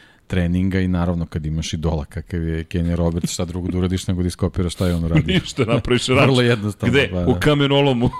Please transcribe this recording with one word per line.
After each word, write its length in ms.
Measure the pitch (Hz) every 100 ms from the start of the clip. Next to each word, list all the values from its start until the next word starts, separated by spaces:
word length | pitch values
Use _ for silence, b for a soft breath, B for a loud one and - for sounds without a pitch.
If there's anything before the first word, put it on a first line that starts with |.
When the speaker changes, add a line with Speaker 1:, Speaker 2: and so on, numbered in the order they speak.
| B B -
Speaker 1:
treninga 540 | 92 87 90 95 95
i 80 | 92
naravno 380 | 90 85 85 82
kad 200 | - 76
imaš 260 | 80 80
idola 320 | 82 80 82
kakav 380 | 73 - - 87
je 220 | 82 80
Kenny 300 | 80 90 85
Roberts, 380 | 85 85 85 -
šta 120 | -
drugo 240 | 87 87 87
da 100 | 90
uradiš 280 | 90 90 -
nego 160 | 90
da 60 | 90
iskopiraš 440 | - 90 - 90
šta 140 | - 92
je 80 |
on 100 | 87
uradio. 300 | 82 80 78
Speaker 2:
<laughs> 0 |
Ništa, 300 | 185 - -
napraviš 420 | 110 120 117 123 -
ranč. 120 | 127
Speaker 1:
Vrlo 180 | 127 127
jednostavno, 500 | 120 120 104 104 101
Speaker 2:
Gde? 160 | 135 117
Speaker 1:
pa 100 | 92
da. 60 | 87
Speaker 2:
U 100 | 87
kamenolomu. 760 | 147 147 139 139 143 123 127 -